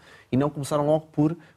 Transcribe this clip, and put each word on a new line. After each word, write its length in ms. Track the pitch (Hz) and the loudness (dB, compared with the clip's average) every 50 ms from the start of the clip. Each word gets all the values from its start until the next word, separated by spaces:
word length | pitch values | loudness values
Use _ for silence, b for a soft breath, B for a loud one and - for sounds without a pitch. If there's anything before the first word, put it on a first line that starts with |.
| B B B B B B | B B B B B B
e 60 | - | -2
não 140 | 147 143 147 | 0 0 0
começaram 360 | 147 156 139 - 156 147 147 | -2 -6 -6 -4 -2 0 2
logo 220 | 147 156 160 156 - - | 2 0 0 0 -4 -2
por 240 | - 147 160 170 170 B B B | 0 0 0 0 -4 B B B